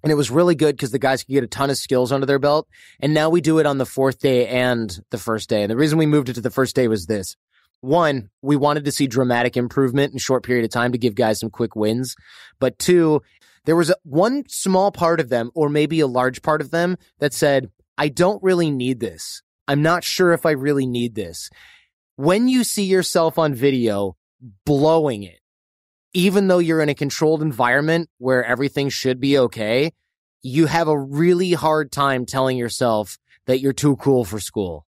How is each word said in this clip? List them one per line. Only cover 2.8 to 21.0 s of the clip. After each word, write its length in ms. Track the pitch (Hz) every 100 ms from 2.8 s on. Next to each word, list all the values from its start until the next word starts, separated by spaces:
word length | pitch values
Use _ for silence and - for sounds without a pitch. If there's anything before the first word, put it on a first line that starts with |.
| - _
And 140 | 139
now 160 | 156 156
we 100 | 175
do 200 | 151 160
it 80 | 143
on 100 | 139
the 80 | 123
fourth 340 | - 135 131
day 280 | 143 127 110
and 520 | 123 127 120 110 90 _
the 80 | 113
first 280 | 117 110 -
day. 140 | 107
And 80 | 101
the 80 | 117
reason 220 | 151 160
we 80 | 156
moved 200 | 151 127
it 60 |
to 80 | 120
the 80 | 117
first 260 | - 127 -
day 120 | 120
was 180 | 110 82
this. 320 | 104 92 - _ _ _ _
One, 480 | 131 165 160 135 98 _
we 140 | 135 147
wanted 280 | 143 147 143
to 60 |
see 160 | - 139
dramatic 480 | 120 123 120 123 123
improvement 560 | 123 - 135 135 143
in 60 | 139
a 20 |
short 240 | - 131
period 220 | - 123 113
of 60 |
time 200 | 120 120
to 60 | 123
give 180 | 120 101
guys 240 | 113 107
some 120 | 113
quick 240 | - 117 110
wins. 400 | 107 117 127 - _ - - _
But 180 | 131 -
two, 440 | - 180 160 151 _ _ _ _ -
there 100 | 165
was 160 | 156
a, 40 | 185
one 400 | 151 139 208 285 -
small 440 | - 196 185 196
part 280 | - 165 165
of 100 | 127
them, 220 | 120 117
or 160 | 160 147
maybe 300 | 147 151 160
a 80 | 143
large 340 | 123 127 127
part 200 | - 156
of 100 | 143
them, 260 | 165 175 180 _ _
that 140 | 147
said, 360 | - 147 139 120 _ _ -
"I 120 | 151
don't 340 | 127 180 208
really 280 | 190 180 160
need 280 | 135 123 123
this. 440 | 110 80 - - _ _ -
I'm 160 | 143
not 200 | 156 175
sure 300 | - - 180
if 120 | 165 165
I 60 |
really 360 | 139 139 143 127
need 280 | 120